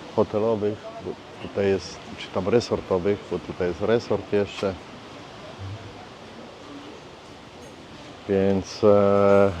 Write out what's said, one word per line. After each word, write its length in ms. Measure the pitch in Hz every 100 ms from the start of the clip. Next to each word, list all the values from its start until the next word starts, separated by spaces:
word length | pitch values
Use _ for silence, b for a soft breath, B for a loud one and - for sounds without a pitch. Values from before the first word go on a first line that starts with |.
| - -
hotelowych, 600 | 101 107 110 110 104 107 - - 90
bo 60 | - - - -
tutaj 180 | - 98
jest, 340 | 95 - - - -
czy 100 | -
tam 200 | 104 92
resortowych, 720 | 101 - 104 - 95 92 101 -
bo 80 | 87
tutaj 280 | - 82 90
jest 140 | 85
resort 520 | 101 117 - - -
jeszcze. 400 | 104 98 - 98 92 - - - - - - - - 98 104 - - - - - - - - - 285 285 - - - - - - - - - - - - - -
Więc, 540 | 98 98 98 - -
e, 680 | 107 101 101 101 101 101 98 87